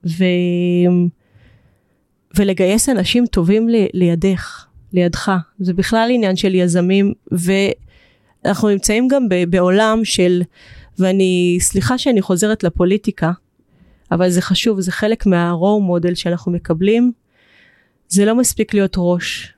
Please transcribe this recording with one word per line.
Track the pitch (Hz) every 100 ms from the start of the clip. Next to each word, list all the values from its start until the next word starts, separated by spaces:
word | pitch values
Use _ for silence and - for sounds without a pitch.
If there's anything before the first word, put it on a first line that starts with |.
| 175
ו-, | 165 185 180 180 175 180 175 180 180 175 - _ _ - _ _ _ _ _ _ _ _ -
ולגייס | 202 185 185 214 -
אנשים | 240 185 240 240
טובים | - 170 214 226
ל-, | 233 196
לידך, | - 175 170 190 185 - - - - -
לידך. | 180 175 170 - 190 165 _
זה | 185
בכלל | 175 185 226 233
עניין | 247 208 185
של | 196 185
יזמים, | 180 175 180 196 202 - - 175 175 196 196 - - _ _ _ _ _ -
ואנחנו | 202 214
נמצאים | 202 - 214 254
גם | 277 240
ב-, | 180 175
בעולם | 180 180 190 220 226
של, | 208 - 180 180 175 _ - - - -
ואני, | 190 190 185 180 175 180
סליחה | 180 196 - 254
שאני | - 233
חוזרת | 190 185 214 214
לפוליטיקה, | 170 - 180 202 - - 165 180 _ _ _ _ _ _ _
אבל | 170 185
זה | 175
חשוב, | - 185 233 202
זה | 180
חלק | - 214 220 202
מה-raw | 175 170 170 185 214 196
model | 175 175 175
שאנחנו | 180 175 -
מקבלים. | 175 - 165 196 226 247 233 _ _ _ _ _ _ _ _ _
זה | 185 202
לא | 226
מספיק | 240 - 220
להיות | 208 196 190
ראש | 175 175 - - -